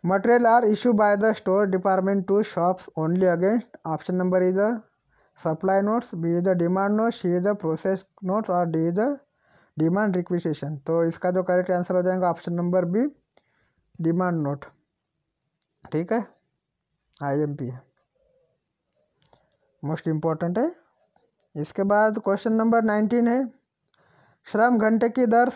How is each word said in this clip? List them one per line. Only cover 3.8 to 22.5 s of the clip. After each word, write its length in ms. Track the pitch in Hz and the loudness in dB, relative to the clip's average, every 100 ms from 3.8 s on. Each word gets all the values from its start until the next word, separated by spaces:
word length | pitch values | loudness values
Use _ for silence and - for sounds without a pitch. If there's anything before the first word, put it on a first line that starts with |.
| 160 | -8
ऑप्शन 280 | 156 - 185 | -8 -4 -2
नंबर 280 | 180 185 | 0 2
is 120 | 185 190 | 2 2
the 100 | 208 233 - _ _ _ _ _ | 0 -2 -10 _ _ _ _ _
supply 380 | 170 160 190 196 | -6 -2 0 2
notes, 280 | 202 233 240 175 | 2 -2 -4 -6
बी 180 | 165 170 | -2 0
is 60 | |
the 120 | 185 180 | 2 2
demand 440 | 170 190 196 208 | 2 0 0 0
notes, 220 | 233 - | 0 -2
सी 100 | 180 180 | -2 0
is 80 | 190 | 0
the 80 | 202 | -2
process 420 | 160 156 190 190 - _ | -4 -2 -2 -4 -6 _
notes 260 | 185 202 220 | -4 -4 -2
और 160 | 175 170 | -2 0
डी 100 | 160 165 | 0 0
is 100 | 175 | 0
the 80 | 240 285 _ _ _ _ _ - | -2 -4 _ _ _ _ _ -2
demand 400 | 160 190 214 180 | 0 2 0 -2
requisition। 580 | 170 175 165 147 143 151 - | -2 -4 -4 -6 -8 -8 -4
तो 160 | 165 | 0
इसका 280 | 165 165 180 | 0 -2 -2
जो 120 | 180 | -2
करेक्ट 280 | 180 180 180 | 0 0 0
आंसर 240 | 180 180 185 | -2 0 -2
हो 60 | |
जाएगा 260 | 180 185 180 | 0 0 -2
ऑप्शन 240 | 170 - | -2 -6
नंबर 320 | 175 175 180 175 | -4 0 0 0
बी, 180 | 196 285 - _ _ _ _ _ _ _ - | -2 -2 -6 _ _ _ _ _ _ _ -6
डिमांड 420 | 165 170 180 170 | -2 0 0 -2
नोट। 220 | 143 143 - _ _ _ _ _ _ _ _ _ _ _ - | -4 -6 -12 _ _ _ _ _ _ _ _ _ _ _ -6
ठीक 220 | 156 175 | -6 -2
है, 80 | 226 196 _ _ _ _ _ _ _ _ - | -4 -4 _ _ _ _ _ _ _ _ -8
आईएमपी 520 | 143 143 147 143 123 | -4 -2 -4 -6 -10
है, 120 | 123 _ _ _ _ _ _ _ _ _ _ _ _ _ _ _ _ _ _ _ _ | -12 _ _ _ _ _ _ _ _ _ _ _ _ _ _ _ _ _ _ _ _
मोस्ट 240 | 143 156 170 | -8 -6 -4
इंपॉर्टेंट 480 | 156 160 156 170 185 | -2 -2 -2 -4 -2
है। 140 | 302 359 _ _ _ _ _ _ _ - | -4 -6 _ _ _ _ _ _ _ -10
इसके 280 | 151 - 196 | -8 -4 0
बाद 340 | 208 214 214 | 2 2 0
क्वेश्चन 340 | 202 196 233 | -2 -2 0